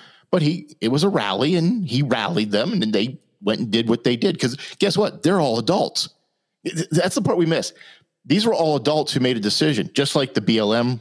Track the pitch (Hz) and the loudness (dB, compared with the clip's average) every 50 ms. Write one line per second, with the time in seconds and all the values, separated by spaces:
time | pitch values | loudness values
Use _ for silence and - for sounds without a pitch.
0 | - - - _ _ _ - 180 156 147 175 175 - - - - 104 113 131 147 | -20 -20 -20 _ _ _ 0 2 2 2 0 -2 -6 -14 -8 -4 -2 0 2 2
1 | 180 202 202 143 107 101 95 101 127 151 185 170 160 180 254 226 185 127 120 131 | 2 2 2 0 0 0 0 0 2 2 2 2 2 2 0 0 -2 -2 0 0
2 | 147 123 127 117 104 98 87 101 110 104 101 101 120 - 120 90 107 110 107 98 | 0 0 0 0 0 -2 -2 -2 -2 0 0 0 0 0 -2 -2 0 0 0 0
3 | 107 131 156 - _ _ _ _ 101 101 113 - - 110 98 113 117 113 117 117 | -2 -2 -6 -10 _ _ _ _ -4 -4 -2 -2 -2 -2 0 0 2 0 0 0
4 | - 127 123 120 - 196 - - - 123 127 - - - - - 190 202 151 196 | 0 0 0 0 0 -2 0 0 -2 -4 -4 -8 -12 -16 -4 -2 -2 0 2 0
5 | 214 135 - - - 156 196 185 151 127 113 117 110 113 180 220 - - - - | 0 -2 -2 -2 0 2 2 2 2 2 0 0 0 0 0 0 0 -2 -4 -6
6 | - - - _ _ _ _ _ _ _ _ _ - 175 - 160 175 - 156 180 | -6 -6 -10 _ _ _ _ _ _ _ _ _ -10 -6 -6 -6 -4 0 0 0
7 | 170 185 - 277 190 180 - 180 170 160 165 143 - - - - - - - - | 0 0 -2 -2 -2 0 0 0 0 2 0 0 -2 -4 -10 -16 -20 -20 -20 -20
8 | _ _ _ _ _ - 147 208 214 233 202 - 165 156 151 135 117 147 151 156 | _ _ _ _ _ 0 0 2 2 2 2 2 2 2 0 0 0 0 0 2
9 | 143 - - 135 127 127 127 113 98 104 - - 151 156 139 110 82 - - - | 0 0 0 0 0 0 0 0 0 -2 0 2 0 2 2 0 -2 -2 -2 -2
10 | 143 - - 151 - - - 110 104 - 113 110 107 104 110 117 120 123 127 113 | 0 0 0 0 0 0 -2 -2 0 2 2 2 2 2 2 2 2 0 -2 -2